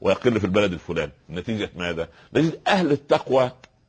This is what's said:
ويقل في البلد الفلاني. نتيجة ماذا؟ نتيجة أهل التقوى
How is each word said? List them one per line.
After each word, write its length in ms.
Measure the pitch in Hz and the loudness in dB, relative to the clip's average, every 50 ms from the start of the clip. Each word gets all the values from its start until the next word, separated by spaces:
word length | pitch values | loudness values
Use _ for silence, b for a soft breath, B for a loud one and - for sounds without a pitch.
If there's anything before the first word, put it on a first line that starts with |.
ويقل 380 | - 95 95 - - 123 120 107 | 0 0 0 2 2 2 2 2
في 60 | 98 | 0
البلد 280 | 98 90 107 104 98 90 | 0 2 2 2 0 -2
الفلاني. 380 | 80 - - 87 82 78 71 - _ _ - | -4 -8 -6 -6 -4 -4 -6 -8 _ _ -14
نتيجة 400 | 78 87 90 - 113 107 101 87 - | -12 -10 -6 -6 -4 -4 -4 -6 -6
ماذا؟ 320 | 85 87 87 87 80 82 - b b b b - | -6 -6 -6 -4 -6 -6 -8 b b b b 0
نتيجة 260 | 123 151 165 156 - - - | 0 0 0 -2 -4 -2 0
أهل 240 | 190 190 180 151 | 0 2 2 2
التقوى 600 | 147 135 - - 156 151 - - 127 131 131 127 - - - - _ _ _ | 0 -2 0 0 0 0 0 2 2 2 2 2 -2 -8 -20 -20 _ _ _